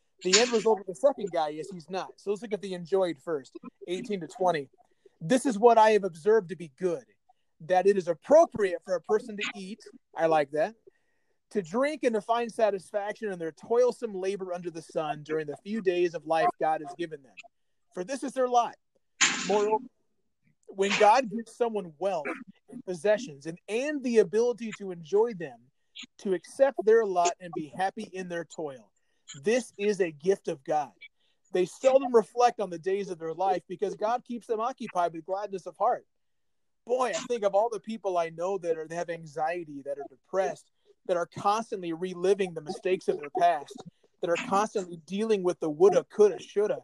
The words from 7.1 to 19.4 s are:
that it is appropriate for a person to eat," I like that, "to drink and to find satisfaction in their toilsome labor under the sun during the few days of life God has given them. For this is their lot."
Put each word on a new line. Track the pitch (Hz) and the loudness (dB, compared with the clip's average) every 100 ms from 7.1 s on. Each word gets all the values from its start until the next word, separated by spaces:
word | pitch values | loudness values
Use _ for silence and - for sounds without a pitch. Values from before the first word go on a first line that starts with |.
| _ _ _ _ - | _ _ _ _ -10
that | 156 180 190 | 0 4 4
it | 196 | 4
is | 170 | 2
appropriate | 160 - 302 339 226 196 170 - | -2 6 8 8 2 -2 -2 -6
for | |
a | 175 | -6
person | - 214 - 208 | 0 0 0 -8
to | - 208 | -8 -8
eat," | 185 226 - - _ - | -12 -12 -16 -20 _ 0
I | 165 | 4
like | 160 143 | 4 2
that, | 151 180 226 _ _ _ _ _ _ _ | 0 -2 -4 _ _ _ _ _ _ _
"to | 214 | -6
drink | 160 220 285 302 | -4 -2 -2 0
and | 254 | 0
to | 220 | 0
find | - 233 233 | -2 -2 -2
satisfaction | 214 214 196 - 208 202 202 214 | 0 0 0 -4 -6 -6 -8 -8
in | 180 | -6
their | 160 | -8
toilsome | 147 - 233 247 - 233 | -8 -2 2 2 0 -8
labor | 190 190 202 185 | -6 -6 -6 -6
under | 175 175 | -8 -10
the | 160 | -12
sun | 151 170 156 151 | -8 -6 -6 -6
during | 147 156 151 | -6 -6 -6
the | 139 | -10
few | 202 220 | -8 -2
days | 190 175 175 | 0 2 2
of | 160 151 | 0 -2
life | 160 175 - | 2 2 2
God | 156 156 | 0 -2
has | 147 143 | -6 -10
given | 165 151 | -10 -12
them. | 131 - - _ _ _ _ | -20 -20 -20 _ _ _ _
For | 180 | -10
this | 185 269 | -6 -6
is | 269 | -6
their | 262 254 | -2 2
lot." | 240 214 - _ _ _ - - - | 2 2 -4 _ _ _ 0 0 0